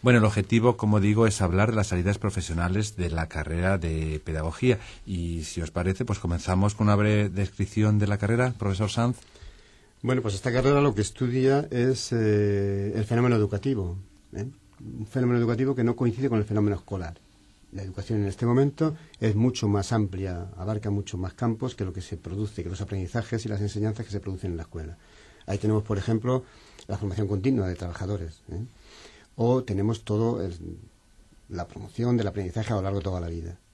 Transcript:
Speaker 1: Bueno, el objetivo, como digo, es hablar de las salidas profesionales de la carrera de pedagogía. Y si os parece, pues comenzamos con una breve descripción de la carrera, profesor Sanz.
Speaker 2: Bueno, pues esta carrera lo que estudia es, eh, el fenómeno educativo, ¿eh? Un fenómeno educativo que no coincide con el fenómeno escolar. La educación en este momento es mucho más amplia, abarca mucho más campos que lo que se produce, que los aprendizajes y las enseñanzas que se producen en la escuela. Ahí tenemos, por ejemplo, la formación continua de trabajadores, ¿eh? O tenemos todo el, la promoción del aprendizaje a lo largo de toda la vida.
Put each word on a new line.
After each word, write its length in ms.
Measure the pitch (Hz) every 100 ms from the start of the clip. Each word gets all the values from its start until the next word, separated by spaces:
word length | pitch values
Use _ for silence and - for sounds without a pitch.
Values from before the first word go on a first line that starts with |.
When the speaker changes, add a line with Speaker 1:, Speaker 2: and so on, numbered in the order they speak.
Speaker 1:
Bueno, 160 | 123 120
el 60 | 107
objetivo, 520 | 104 98 113 120 110
como 220 | 107 104
digo, 260 | 98 107 113
es 160 | -
hablar 300 | 92 92 110
de 60 | 110
las 100 | 98
salidas 320 | 90 90 101
profesionales 760 | 104 95 87 82 87 95 104 -
de 140 | 87
la 180 | 82 80
carrera 520 | 80 76 82 92 95
de 420 | 82 80 78 78
pedagogía. 540 | - 78 80 - 127 113 - - -
Y 360 | 92 85 82 78
si 160 | -
os 100 | 80
parece, 340 | - 90 92 85
pues 140 | 101
comenzamos 560 | 85 87 - 92 101 104
con 100 | 104
una 80 | 104
breve 340 | 104 107 104
descripción 680 | 90 95 - 101 107 107 104
de 80 | 101
la 140 | 101
carrera, 340 | 104 117 127 123
profesor 320 | 101 95 104
Sanz. 260 | - 117 - - - - - - - - _
Speaker 2:
Bueno, 180 | 120 127
pues 140 | - 98
esta 160 | 127
carrera 260 | 120 127 143
lo 120 | 143
que 80 | 104
estudia 680 | 104 - 123 127 131 139 147
es, 400 | 123 123 131 -
eh, 840 | 117 110 104 104 101 101 98 101 -
el 80 | 104
fenómeno 300 | 117 123 117
educativo, 600 | 101 101 139 123 90 92 - - _ -
¿eh? 100 | 120 - _ -
Un 280 | 113 117 107
fenómeno 320 | 135 123 123
educativo 340 | 117 113 131
que 100 | 127
no 120 | 117 117
coincide 340 | 123 110 135
con 80 | 113
el 80 | 107
fenómeno 300 | 107 104 98
escolar. 400 | - 95 85 85 _ _ _ _ -
La 100 | 95
educación 400 | 95 90 98 107
en 60 | 101
este 180 | 92 120
momento 500 | 123 139 - 160 156 - -
es 140 | 110 107
mucho 320 | 123 123 107
más 240 | 101 95
amplia, 580 | 117 101 92 95 87 92 95
abarca 340 | 92 107 104
mucho 260 | 101 98 90
más 160 | 90
campos 400 | - 117 113 127
que 100 | - 95
lo 60 |
que 80 | 92
se 160 | - 82
produce, 440 | 87 95 107 -
que 80 | 87
los 120 | 92
aprendizajes 600 | 101 98 90 117 110 113 107
y 40 |
las 120 | 101
enseñanzas 440 | 104 104 107 107 113
que 60 |
se 80 | 101
producen 320 | - 95 95
en 60 | 82
la 60 |
escuela. 340 | 82 82 78 85 - - - - -
Ahí 100 | 104
tenemos, 240 | 107 107
por 160 | 107 101
ejemplo, 460 | 95 110 120 127 - - - - -
la 100 | 104
formación 280 | 104 90 101
continua 400 | 101 104 127 92
de 60 | 87
trabajadores, 680 | 87 82 92 101 82 - -
¿eh? 120 | 95 120 - - - - - _ -
O 280 | 117 127 127
tenemos 400 | 98 104 107 -
todo 360 | 107 117 117
el, 120 | 92 85 85 85 - _ _ - - - -
la 180 | 87 87
promoción 480 | - 101 - 120 123
del 100 | 101
aprendizaje 440 | 101 92 110 107
a 60 | 107
lo 40 |
largo 160 | 98 98
de 40 |
toda 160 | 95 90
la 80 | 85
vida. 320 | 85 82 87 _